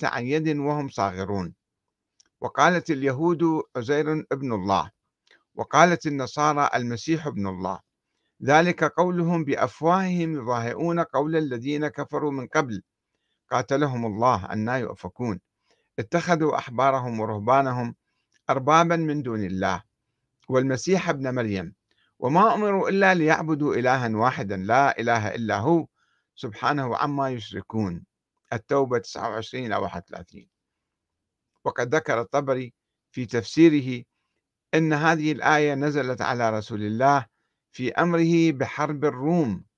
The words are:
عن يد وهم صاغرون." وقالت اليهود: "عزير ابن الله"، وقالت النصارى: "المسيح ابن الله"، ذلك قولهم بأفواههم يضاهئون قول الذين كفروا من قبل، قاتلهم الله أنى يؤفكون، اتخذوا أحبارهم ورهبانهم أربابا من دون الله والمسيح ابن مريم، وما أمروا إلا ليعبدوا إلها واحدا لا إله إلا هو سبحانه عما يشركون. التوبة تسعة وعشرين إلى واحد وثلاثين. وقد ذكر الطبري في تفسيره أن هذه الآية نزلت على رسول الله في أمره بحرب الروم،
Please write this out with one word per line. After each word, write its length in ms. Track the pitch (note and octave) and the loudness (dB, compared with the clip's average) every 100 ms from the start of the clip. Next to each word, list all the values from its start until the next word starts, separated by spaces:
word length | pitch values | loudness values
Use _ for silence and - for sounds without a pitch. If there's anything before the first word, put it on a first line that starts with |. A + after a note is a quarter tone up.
عن 220 | D3 B2+ B2 | -4 -4 -2
يد 320 | D3+ D#3 D3 | -2 0 -2
وهم 320 | C#3+ D3 C#3 | -2 -4 -4
صاغرون." 640 | - G2 F#2 F#2+ G2+ E2+ - _ _ _ _ _ _ _ - | -4 -4 -4 -4 -4 -6 -10 _ _ _ _ _ _ _ -10
وقالت 500 | B2 - D#3 F3 E3 | -4 2 4 4 -2
اليهود: 520 | C#3 C#3 C3 E3 E3 E3 D#3 - C3 | -2 -2 0 0 2 2 0 -4 -6
"عزير 500 | A#2 D3 D3+ D#3 - | -2 0 0 -2 -4
ابن 220 | C#3 C3+ | -6 -4
الله"، 380 | G#2+ F#2+ F#2+ F#2 _ _ _ _ _ _ - | -2 0 0 0 _ _ _ _ _ _ -10
وقالت 520 | A2+ D3 F3 E3+ D#3+ | 0 6 6 4 -2
النصارى: 640 | C#3+ B2+ - D3+ D3 C#3 B2+ | -4 -4 0 0 2 2 0
"المسيح 520 | A#2+ A#2 - D#3+ D3+ | -2 -4 -2 -2 -4
ابن 200 | G2 G2 | -4 -4
الله"، 320 | F#2 F#2 F#2 _ _ _ _ _ - | -4 -6 -8 _ _ _ _ _ -6
ذلك 400 | A#2+ D3+ F3 F3 | 4 4 4 2
قولهم 600 | D#3 - F3+ F3 E3 E3+ | 0 2 0 2 0 0
بأفواههم 920 | C#3 - B2 - D#3 F#3 F#3 F3+ E3 D3+ | 0 0 -2 0 2 2 2 -2 -2 -2
يضاهئون 640 | A#2 A#2+ A#2 - E3+ E3+ | -2 -2 -2 -2 -2 -2
قول 360 | E3 C3 D3+ D#3+ | 0 0 0 0
الذين 520 | D3+ A#2+ C3 D3 D3+ | 0 -4 -4 -4 -4
كفروا 440 | - C#3+ C#3+ D3 | -6 -6 -4 -4
من 160 | C3+ B2 | -4 -2
قبل، 360 | D#3 C#3 G2 - _ _ _ _ _ - | -2 -2 -4 -10 _ _ _ _ _ -4
قاتلهم 540 | B2 - C#3 D3 B2 A2+ | -2 0 0 0 -2 -4
الله 480 | G#2 B2 G#2+ F#2+ | 0 0 0 -2
أنى 180 | G#2+ A2 | -4 -2
يؤفكون، 680 | B2+ A#2 - F2+ - A#2+ F#2 _ _ _ _ _ - | -4 -6 -8 -12 -8 -6 -6 _ _ _ _ _ -10
اتخذوا 580 | A2+ E3+ D#3+ E3+ D#3 - | -4 -2 0 2 2 0
أحبارهم 640 | - A#2+ C3+ C3+ B2 A2 | -4 0 2 2 -2 -4
ورهبانهم 760 | G#2+ G#2+ G#2 C3+ C3+ B2 A#2+ - _ _ _ _ - | -4 -2 2 4 2 -2 -6 -10 _ _ _ _ -4
أربابا 460 | C3 C3 D#3+ E3+ E3+ | 0 4 4 6 2
من 260 | D#3 D3 | 0 -2
دون 220 | B2 A2 | -2 -2
الله 400 | F#2+ F#2 F#2+ F2+ - _ _ _ _ _ - | -2 -2 -2 -2 -6 _ _ _ _ _ -2
والمسيح 600 | C3 C3+ B2+ - F#3 F3 | 0 2 0 0 0 0
ابن 260 | C#3+ C3+ B2 | -2 -2 -2
مريم، 380 | A2+ F#2+ E2+ - _ _ _ - | -2 -2 -6 -12 _ _ _ -6
وما 340 | B2+ D#3+ A3 | 0 4 4
أمروا 360 | G3 G#3 G3 - | 4 0 0 0
إلا 240 | G3 F#3+ | 2 4
ليعبدوا 640 | F#3 D#3 D#3+ D#3+ D3+ D3 G2 | 4 4 2 0 -2 0 2
إلها 340 | B2+ C3 A#2+ | 2 2 0
واحدا 480 | G#2+ A#2+ C3 G2+ G2 | 2 0 0 -4 -4
لا 420 | F#2+ B2 C#3 - | 2 4 4 2
إله 360 | A#2 A#2 G#2 - | 0 0 0 -4
إلا 220 | A2 G2+ | -2 0
هو 300 | A#2+ E3+ C#3+ _ _ _ _ - | 2 2 0 _ _ _ _ -14
سبحانه 640 | B2+ G2+ B2 D3 C3 - | -12 -4 -2 0 -2 -2
عما 320 | D3 C#3+ C3+ | -2 -2 -2
يشركون. 760 | B2 G2+ G2+ - A2 G2+ F2 - _ _ _ - | -4 -8 -12 -6 -4 -4 -6 -12 _ _ _ -10
التوبة 440 | A#2+ - C#3+ C3 A#2+ | -8 0 0 2 -2
تسعة 320 | - - A2 | -4 -8 -6
وعشرين 360 | A2 A2 B2+ A#2+ | -6 -8 -8 -4
إلى 100 | G2+ | -4
واحد 260 | F#2+ F2+ | -4 -8
وثلاثين. 480 | - F2+ F2+ - - _ _ _ _ _ _ _ _ _ _ _ | -14 -16 -18 -20 -20 _ _ _ _ _ _ _ _ _ _ _
وقد 320 | C#3+ - A#2+ D#3 | -6 -4 0 0
ذكر 260 | - A#2 | 0 -2
الطبري 520 | A#2+ C#3+ C#3 C3 B2 _ _ _ _ | 0 -2 0 -2 -6 _ _ _ _
في 140 | - B2 | -10 -4
تفسيره 800 | A#2+ G#2+ - E3 D3+ B2+ B2 - _ _ _ _ _ _ | -4 0 6 6 6 0 -8 -12 _ _ _ _ _ _
أن 200 | D#3 D#3+ | 0 2
هذه 380 | D3+ D#3+ E3 D3+ | 2 2 2 0
الآية 420 | C#3+ C#3 D3+ D3 | 0 2 2 2
نزلت 480 | C3+ D3 C#3+ B2+ A#2+ | 0 -2 0 -2 -2
على 280 | - B2 A#2 | -2 0 0
رسول 340 | A2 G#2 G#2+ | -2 -4 -4
الله 420 | G#2 A2 C3+ C#3+ A#2+ _ _ _ _ | -4 2 4 2 0 _ _ _ _
في 200 | - B2+ | -6 -4
أمره 600 | - E3+ E3+ E3 E3+ E3 | 0 2 4 4 4 4
بحرب 540 | C3+ B2+ - D3+ D3 D3 | 2 -2 -2 -4 0 -2
الروم، 580 | B2+ C#3+ F3 C3 F2+ - | 0 0 2 2 -2 -8